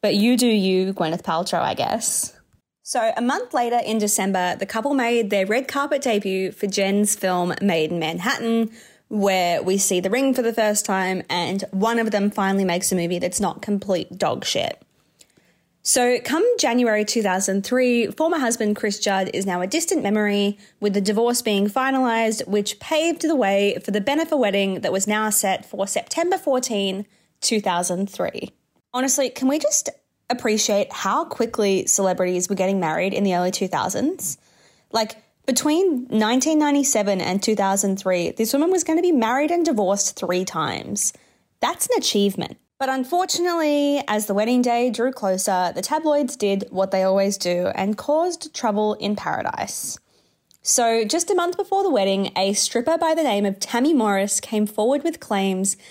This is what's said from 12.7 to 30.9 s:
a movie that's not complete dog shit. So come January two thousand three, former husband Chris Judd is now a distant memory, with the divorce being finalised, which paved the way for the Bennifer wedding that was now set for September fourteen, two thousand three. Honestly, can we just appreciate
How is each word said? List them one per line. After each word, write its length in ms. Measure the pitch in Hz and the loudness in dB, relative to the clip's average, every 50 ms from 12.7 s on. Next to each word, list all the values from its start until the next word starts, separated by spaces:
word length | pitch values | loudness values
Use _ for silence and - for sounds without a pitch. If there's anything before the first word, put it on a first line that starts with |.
| 170 180 190 - | 0 0 0 0
a 60 | 196 | 0
movie 240 | 185 170 170 180 175 | 0 0 -2 -2 -2
that's 180 | 175 180 190 - | -4 -4 -2 -2
not 240 | 202 180 - - - | -2 -2 -4 -6 -4
complete 560 | - 208 196 - 196 185 175 - - 175 190 | -4 -4 -4 0 0 -2 -2 -2 -6 -6 -4
dog 260 | - 156 - 131 - | -2 -2 -2 -2 -4
shit. 380 | - - - - - - - - _ _ _ _ _ _ _ - _ _ _ _ _ _ _ _ _ _ _ _ | -4 -4 -2 -2 -4 -6 -10 -16 _ _ _ _ _ _ _ -20 _ _ _ _ _ _ _ _ _ _ _ _
So 340 | - - 262 247 247 247 240 | 0 2 2 4 2 2 0
come 260 | 240 - 247 330 403 494 494 403 | 0 -2 0 2 2 2 2 2
January 460 | - 262 233 247 247 233 214 214 214 | 2 2 4 4 4 4 2 2 0
two 180 | 208 - 233 214 | 0 0 0 0
thousand 400 | 202 180 190 196 - 190 196 196 | 2 0 0 0 0 -2 -2 -2
three, 460 | - 247 254 254 247 240 240 226 196 | 0 0 2 2 4 2 2 0 -2
former 300 | 202 - 311 330 349 320 | 0 0 0 0 2 2
husband 340 | 254 233 240 240 220 208 208 | 0 0 0 0 0 -2 -2
Chris 240 | 208 - 214 202 - | 0 -2 -4 -4 -2
Judd 320 | - 208 196 190 190 185 - | -2 0 0 0 0 -2 -2
is 140 | - 190 | -4 -2
now 140 | 196 180 180 | -2 -2 -2
a 80 | 180 196 | -2 -2
distant 340 | 202 320 320 - 392 311 - | -2 -2 -2 0 -2 0 0
memory, 560 | 196 208 214 214 208 202 202 202 202 202 - - - _ _ | 2 2 2 2 2 2 2 2 0 -2 -4 -12 -20 _ _
with 140 | - 208 196 | -2 0 0
the 60 | 208 | 0
divorce 420 | 196 196 214 208 233 240 247 247 - | 0 0 2 2 2 2 2 0 0
being 260 | 226 208 196 202 208 | 0 0 2 0 0
finalised, 760 | 202 262 262 269 269 262 262 247 226 226 226 220 220 220 - - | 0 0 0 0 2 2 2 2 2 2 0 0 0 -2 -4 -2
which 320 | 196 208 202 202 - - | 0 0 0 -2 -6 -10
paved 420 | - - 320 311 320 339 339 339 - | -6 -2 0 0 2 0 0 0 0
the 140 | 311 330 | 0 2
way 420 | 269 226 190 196 196 202 202 - - - | 2 2 2 2 2 2 2 0 -2 -4
for 80 | - 196 | -4 -2
the 80 | 214 | -2
Bennifer 360 | 196 277 277 302 330 320 320 | 0 0 0 0 0 0 2
wedding 440 | 285 247 202 190 202 196 196 190 170 | 2 2 2 2 0 0 0 -2 -4
that 100 | - 180 | -4 -2
was 160 | 160 196 202 | -2 -2 0
now 240 | 208 208 214 220 214 | 0 0 0 0 0
set 340 | 208 - - 196 190 - - | 0 0 0 0 -2 -2 -4
for 220 | - - - 196 | -10 -6 -6 -4
September 520 | 196 - - - - - - 339 349 381 370 | -2 -2 -6 -4 -4 -4 -2 0 0 0 0
fourteen, 680 | - 302 269 254 254 254 233 202 196 196 190 196 208 _ _ _ _ _ _ _ | 0 0 0 0 0 -2 -2 -2 -2 -2 -4 -6 -8 _ _ _ _ _ _ _
two 200 | - - 233 214 | -4 0 0 0
thousand 500 | 208 196 175 175 180 - 180 175 196 202 | 0 0 0 0 0 -2 -2 -2 -4 -6
three. 400 | - - 180 - - - - - _ _ _ _ _ _ _ _ - | -4 -6 -6 -6 -6 -8 -12 -12 _ _ _ _ _ _ _ _ -4
Honestly, 380 | 247 254 269 262 294 277 247 | -2 0 0 2 2 0 -2
can 160 | - - 262 | -2 0 0
we 140 | 262 277 311 | 2 2 0
just 300 | 302 - 622 - - - - _ _ _ _ _ _ _ | -2 -2 -2 -2 -2 -4 -10 _ _ _ _ _ _ _
appreciate 640 | 247 247 - 233 214 220 - - 214 202 196 185 | -6 -2 0 0 0 0 0 2 2 0 0 -2